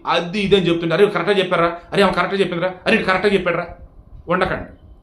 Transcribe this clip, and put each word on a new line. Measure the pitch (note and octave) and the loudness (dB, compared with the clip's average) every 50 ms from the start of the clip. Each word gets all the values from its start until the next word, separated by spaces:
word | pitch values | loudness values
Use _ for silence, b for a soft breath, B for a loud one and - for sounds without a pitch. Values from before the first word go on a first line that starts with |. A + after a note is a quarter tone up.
| - | -4
అది | C3+ D#3+ F3 F3 F3 F3 G#3+ | -2 -2 -2 -2 -2 -4 -4
ఇది | G3 F#3 G3+ | 0 2 2
అని | G3 F3 E3 | 2 4 2
చెప్తుంటే, | E3+ E3+ E3+ E3 D#3 | 0 0 0 0 2
"అరే | E3+ G3+ | 4 4
కరెక్ట్గా | F#3+ - F3 E3+ G3+ G#3 F#3+ | 4 2 0 0 0 0 0
చెప్పారా, | F3+ F3+ F3+ E3+ E3+ E3+ E3+ B B B | 0 0 0 0 0 0 -2 B B B
అరే | - G3 | 0 2
ఆమె | G3 F#3 | 2 4
కరెక్ట్గా | - F3 F3 F#3 G3+ G3 | 2 0 -2 0 0 -2
చెప్పిందిరా, | G3 F#3 F3 E3+ F3 F#3 - - - | -2 -2 -2 -2 -4 -4 -6 -4 -2
అరే | F3 A3+ | 0 0
ఇటు | G#3 - | 2 2
కరెక్ట్గా | - F#3 F#3 G3+ G#3+ G3 | 0 0 2 2 2 2
చెప్పాడురా," | F#3 F#3 F3+ E3+ F3 F3 E3+ - - - - - - - - - - - D#3+ | 2 0 0 -2 -2 -4 -8 -12 -18 -20 -20 -20 -20 -20 -20 -20 -12 -6 -4
ఉండకండి. | E3+ F#3 F#3+ - D3 G2 F#2 - - - - - - - | -2 -2 0 -2 -4 -6 -10 -12 -18 -20 -20 -20 -20 -20